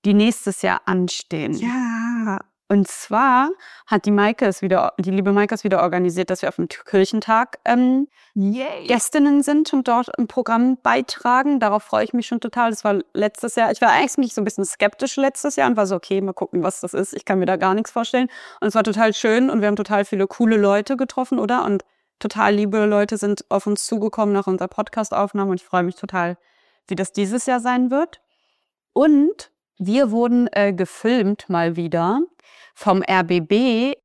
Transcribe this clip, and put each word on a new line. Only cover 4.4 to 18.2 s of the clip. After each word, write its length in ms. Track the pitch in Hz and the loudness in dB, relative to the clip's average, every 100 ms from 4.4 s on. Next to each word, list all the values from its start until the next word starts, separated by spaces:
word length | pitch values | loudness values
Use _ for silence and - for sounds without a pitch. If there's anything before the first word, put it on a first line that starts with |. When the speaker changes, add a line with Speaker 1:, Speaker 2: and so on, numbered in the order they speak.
| 214 | 0
Speaker 1:
es 160 | 180 | 0
wieder, 300 | 190 180 - - | 0 2 0 -2
die 140 | 185 | -2
liebe 220 | 190 196 | 0 2
Maike 200 | 202 208 | 2 0
es 100 | 226 | -2
wieder 200 | 202 185 | 0 0
organisiert, 480 | 170 180 180 170 185 | 0 0 -2 -2 -4
dass 100 | 185 | -4
wir 80 | - | -4
auf 60 | - | -4
dem 120 | 170 | -8
T-, 120 | - | -8
Kirchentag, 760 | - 196 190 220 - 226 247 - | -2 2 2 0 0 0 0 -4
ähm, 440 | - 240 254 262 285 _ _ | 0 2 4 2 -2 _ _
Speaker 2:
Yay. 540 | 208 196 233 269 587 196 | -2 -2 -2 -6 -8 -2
Speaker 1:
Gästinnen 560 | 240 - 311 285 285 | -2 0 2 4 4
sind 280 | 285 294 311 | 2 0 2
und 160 | 277 254 | 0 0
dort 220 | 233 247 - | 0 -2 -4
im 100 | 233 | -4
Programm 520 | - 233 226 247 254 | -2 0 2 2 2
beitragen. 800 | - 247 254 - - 247 269 277 | 0 0 -2 -4 0 2 2 2
Darauf 240 | 220 208 | 2 0
freue 220 | - 214 220 | 0 -2 0
ich 80 | |
mich 120 | 240 - | -2 -2
schon 140 | 240 | -6
total. 320 | 233 240 233 | -4 -2 -2
Das 120 | 214 | 0
war 180 | 214 202 - | 0 -2 -2
letztes 400 | - 208 - 240 | -4 -4 -4 -6
Jahr, 180 | - 226 | 0 0
ich 80 | 214 | 4
war 120 | 233 | 4
eigentlich 420 | - 262 - 247 | 4 2 0 -2
so 80 | - | -2
ein 40 | 208 | -4
bisschen 200 | - 196 | -4 -6
skeptisch 520 | - 208 - 262 - | 0 -2 0 -6 0
letztes 400 | 277 - 294 285 | -2 -2 -4 0
Jahr 120 | 262 | 0
und 80 | 220 | 2
war 80 | 196 | 0
so, 100 | 185 | -2
„Okay, 260 | - 196 | -2 -4
mal 120 | 196 | -4
gucken, 300 | - - 180 | -6 -4 -2
was 180 | 170 - | -4 -4
das 140 | - - | -6 -6
ist.“ 180 | 196 | -6
Ich 100 | - | -8
kann 140 | - 190 | -2 -2
mir 80 | 185 | 0
da 120 | 185 | 0
gar 180 | 190 196 | 0 -2
nichts 160 | 226 | -2
vorstellen. 380 | 240 233 254 | -6 -2 -2